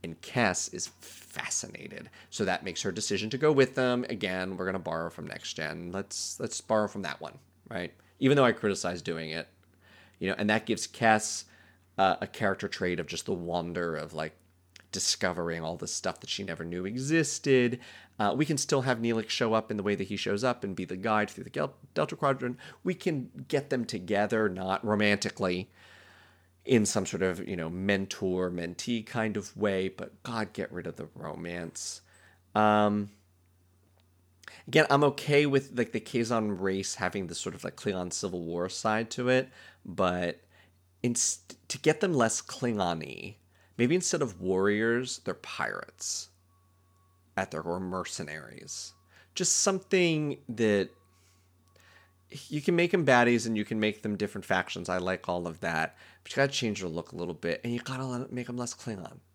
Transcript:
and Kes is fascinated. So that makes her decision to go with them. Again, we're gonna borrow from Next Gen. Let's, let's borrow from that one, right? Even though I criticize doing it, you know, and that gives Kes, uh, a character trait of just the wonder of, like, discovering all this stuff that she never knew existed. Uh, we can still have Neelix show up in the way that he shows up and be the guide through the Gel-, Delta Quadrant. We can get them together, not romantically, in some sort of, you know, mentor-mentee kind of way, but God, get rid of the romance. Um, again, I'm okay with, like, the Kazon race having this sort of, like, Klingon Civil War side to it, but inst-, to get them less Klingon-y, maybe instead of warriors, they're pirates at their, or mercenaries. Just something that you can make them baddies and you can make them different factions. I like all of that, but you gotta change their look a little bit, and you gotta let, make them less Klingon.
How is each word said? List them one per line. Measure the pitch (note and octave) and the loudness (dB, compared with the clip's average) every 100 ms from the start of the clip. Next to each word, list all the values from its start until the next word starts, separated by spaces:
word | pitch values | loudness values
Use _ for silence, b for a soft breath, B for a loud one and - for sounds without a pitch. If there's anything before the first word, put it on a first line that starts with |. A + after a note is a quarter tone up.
and | E2+ D#2+ | -10 -12
Kes | - B2+ A2 F2+ - | -4 2 2 2 -4
is | - - - | -6 -10 -12
fascinated. | - - - - - - - - - - - B B | -20 -20 -14 -10 -6 -6 -6 -12 -14 -14 -16 B B
So | - | -2
that | F#2+ F#2 | 0 0
makes | F#2+ E2 | -2 -4
her | G#2 | -4
decision | F2 - G2+ G#2+ | -4 -2 -2 -2
to | C3 | 2
go | D3+ | 4
with | C#3 B2+ | 6 4
them. | C3 B2+ B2 B2 | 4 2 2 -2
Again, | G#2+ G2 F#2 F#2 F#2 | -2 -2 -2 -4 -4
we're | F#2 | -2
gonna | F#2+ | -2
borrow | E2 E2 E2+ | -2 -4 -4
from | E2+ E2 | -8 -12
Next | - - | -10 -10
Gen. | - D2+ D#2+ F2 | -6 -6 -6 -6
Let's, | F#2+ G2 - - - | -6 -6 -8 -8 -6
let's | A2 - | -8 -8
borrow | - A2 G#2 | 0 2 2
from | - | -2
that | F2 C#2 | -6 -6
one, | D#2 - _ _ - | -10 -14 _ _ -10
right? | F#2 F2 - b b | -8 -8 -10 b b
Even | C3+ C#3+ | 4 6
though | |
I | B2+ | 6
criticize | A2 G#2+ F#2+ F2+ F2+ | 4 0 0 -2 -4
doing | D#2+ E2 D#2+ | -6 -6 -4
it, | D#2+ - _ _ _ b b b b | -6 -8 _ _ _ b b b b
you | F#2 | -4
know, | G2 | 0
and | G#2 | 2
that | G#2+ - | 2 2
gives | G#2+ - | -4 -4
Kes, | - A2+ A2 - - - b b b b - | 2 6 6 4 -6 -10 b b b b 2
uh, | F#2+ - | 4 4
a | G2 | -2
character | - G#2 F#2 G2+ | -2 -2 0 -4
trait | - F2+ F2 | -2 -2 -2
of | E2 | -4
just | E2+ - | -8 -4
the | |
wonder | F#2+ E2+ E2+ E2+ F2 F2 D#2 | -4 -2 -2 -2 -4 -2 -4
of, | D2+ | -6
like, | D#2 D#2 - _ _ _ - _ | -6 -6 -8 _ _ _ -20 _
discovering | F#2 - - F#2+ F2 E2+ E2 | -4 -2 0 0 0 -2 -4
all | D#2+ F2 | -4 -6
this | - | -6
stuff | - F#2 - | -4 -4 -6
that | - | -8
she | - | -8
never | G2 E2 | -6 -8
knew | E2+ F2 | -6 -6
existed. | F#2 A#2+ C3+ D#3+ D3+ - C#3+ C3 B2 A#2+ B B B - | -4 -4 0 2 2 -2 4 6 4 0 B B B -2
Uh, | G#2 G2 | 0 2
we | |
can | D3+ D3 | 2 0
still | - C#3 | 2 0
have | C3 A#2 | 2 0
Neelix | A#2 A2+ G#2+ | 2 0 -2
show | - A#2 | 0 2
up | A2 A2 | 2 0
in | G#2+ | -2
the | |
way | G2+ | 0
that | G2+ F#2+ | 0 -2
he | G2+ | -2
shows | - G2+ | 0 0
up | B2+ A#2+ | 0 0
and | G#2 F#2 | -4 -6
be | |
the | F2+ F#2 | -6 -4
guide | A2 G#2+ G#2 | 0 2 2
through | - | -4
the | F2 | -8
Gel-, | C#3 C#3+ - - | -4 -4 -6 -8
Delta | - D3+ C#3+ | -2 -2 0
Quadrant. | C#3+ C3+ B2 B2 B B | 0 0 -2 -6 B B
We | F3+ | -4
can | F3+ F#3+ D3+ B2+ - C3 | -2 -2 -2 -4 -12 -2
get | C#3+ C#3 | -2 0
them | C3 | -2
together, | A2+ G2+ F2 G2+ G#2 A2+ G#2+ | -2 -6 0 2 2 4 2
not | F#2 F#2+ F#2+ | 0 -2 0
romantically, | A2 G#2 G#2 G#2 - - F#2+ F2+ F#2+ B B B B B B B B _ | 2 4 4 4 0 0 0 0 -4 B B B B B B B B _
in | - B2 | 4 4
some | G#2 A2 F#2+ | 4 0 -2
sort | F#2 | 0
of, | F#2 F2 - | 0 0 -4
you | F#2 | -4
know, | E2 | -4
mentor-mentee | F2+ G2 G2 G2 - F#2+ F#2 F#2 F2 E2+ F2+ - A#2 G#2+ | -2 2 2 0 -2 0 0 0 -2 -6 -6 -4 -4 -4
kind | B2 A2 G#2 | -2 -2 -2
of | F#2+ - | -8 -2
way, | G#2 F#2+ F#2+ | 0 2 0
but | - - - | -4 -14 -12
God, | - A#2 G#2+ | -8 -4 -4
get | - F#2+ | -6 -6
rid | F2 F2 | -6 -8
of | - | -10
the | D#2 | -12
romance. | - E2 D#2+ E2+ F2 E2+ - - - b b b b _ | -10 -10 -8 -8 -6 -8 -8 -10 -12 b b b b _
Um, | G#2+ G#2+ G#2+ G#2 G#2 G2+ - _ _ _ _ _ _ _ _ _ _ _ _ - B - | 4 6 6 6 2 -2 -10 _ _ _ _ _ _ _ _ _ _ _ _ -20 B 2
again, | D#3+ D#3 | 4 6
I'm | C#3 | 8
okay | D3 D3 - D3 D3 | 6 4 4 6 6
with, | C#3 C3+ A#2+ | 4 2 -2
like, | A2+ | 0
the | A2+ | 0
Kazon | - B2+ A2+ A#2 G#2+ F#2+ | -2 0 2 2 2 0
race | F#2+ F#2+ F#2+ - | 0 0 -2 -2
having | F#2 G2+ F2+ | -2 -2 -4
this | - | -6
sort | - | -6
of, | F2+ | -6
like, | F#2 - | -10 -6
Klingon | - F#2 F2+ | -4 -2 -4
Civil | - G2 F2+ | -4 -4 -4
War | E2 F2 F2+ | -4 -2 -2
side | - A2 G#2+ A2+ | -2 0 0 -2
to | - B2 | -2 2
it, | B2+ C3 B B B - | 2 2 B B B -12
but | F2 F#2 F2+ F2 - _ b b _ _ _ | 0 0 2 -2 -4 _ b b _ _ _
inst-, | B2 A#2 - - _ - _ | -2 0 -2 -2 _ -20 _
to | - | 0
get | D#3 D#3 | 2 4
them | G3 | 2
less | D3+ A2+ - | 4 4 2
Klingon-y, | - - B2 G#2+ F2+ E2+ D2 G1+ E2+ G#2+ _ b b - | -6 -4 -2 0 0 -2 -6 -10 -12 -16 _ b b 0
maybe | A#2+ | 2
instead | F3 F3 E3+ | 4 2 0
of | C3+ F2 | -2 -2
warriors, | F#2 F#2 G2 G#2 A2+ A#2+ B2+ - | 0 4 4 4 2 2 -2 -6
they're | - | -6
pirates | - - - A#1 G1+ - - - - - _ _ _ _ _ _ _ _ _ _ - | -8 -10 -6 -4 -4 -10 -10 -6 -6 -8 _ _ _ _ _ _ _ _ _ _ -4
at | F#2+ | -4
their, | D#2+ | -4
or | D#2 F2 | -4 -4
mercenaries. | F#2 F#2 F2 - D2+ D#2 B1+ - - - - _ b b b | -2 -4 -6 -8 -8 -10 -12 -18 -14 -12 -12 _ b b b
Just | - F3+ - | -4 0 2
something | - F#3+ - F#3+ F3 D#3+ D3 - - | 2 0 2 4 4 4 0 -4 -8
that | A2+ A2+ G2+ F#2+ _ _ b b b b _ _ _ b b b _ _ - - | 2 4 4 2 _ _ b b b b _ _ _ b b b _ _ -18 -8
you | D3+ | -2
can | D3 E3+ | 2 4
make | E3+ | 4
them | F#3 | 4
baddies | C#3+ B2 A#2+ A#2+ | 8 8 8 6
and | A2+ A2 | 2 -2
you | |
can | G#2 A2 | -2 2
make | G#2+ G#2 | 0 0
them | G#2+ | -4
different | G2+ G#2 G#2 | -2 -2 -4
factions. | - F#2 F2+ F#2+ F2+ | 0 0 0 -6 -2
I | F#2 | -2
like | F2+ F#2 - | 0 -2 -2
all | F2+ F2 | -2 -4
of | D#2+ | -4
that, | E2+ D#2+ D#2+ B B B | -2 0 -2 B B B
but | - | -8
you | - | 0
gotta | C#3 | 0
change | C#3 A#2 G2 | 2 -2 -2
their | F2+ | -4
look | D#2+ - | -6 -8
a | F2+ | -8
little | F2 | -6
bit, | D#2+ E2+ E2 | -4 -2 -2
and | A#2+ | -2
you | A#2+ | -4
gotta | A#2+ C3 | -6 -6
let, | C3 B2 C3 | -6 -6 -6
make | B2 B2 | -8 -8
them | B2 | -8
less | A#2+ | -8
Klingon. | - - G2+ E2+ - _ | -8 -8 -8 -10 -16 _